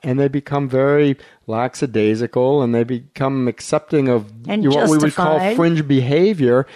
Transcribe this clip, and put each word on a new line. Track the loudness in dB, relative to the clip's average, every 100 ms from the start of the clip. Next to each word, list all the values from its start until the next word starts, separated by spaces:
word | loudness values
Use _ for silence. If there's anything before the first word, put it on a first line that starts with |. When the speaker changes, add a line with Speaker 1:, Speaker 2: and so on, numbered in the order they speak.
Speaker 1:
and | -4 0
they | 0
become | -2 -4 -4 -2
very | 0 2 2 2 -2 -8 _ -8
lackadaisical, | -4 -4 -4 -4 0 0 0 -2 0 0 2
and | 0
they | 0
become | -2 -4 -8 -6 -4 -2 -4
accepting | -6 -4 -4 -2 -2 0
of | 0 -2 -12 -6
Speaker 2:
And | -2 2
Speaker 1:
what | 2 2
we | 2
would | 0
call | 0 0 0
Speaker 2:
justified. | 0 0
Speaker 1:
fringe | 0 0 0
behavior, | 0 2 2 2 2 2 2 0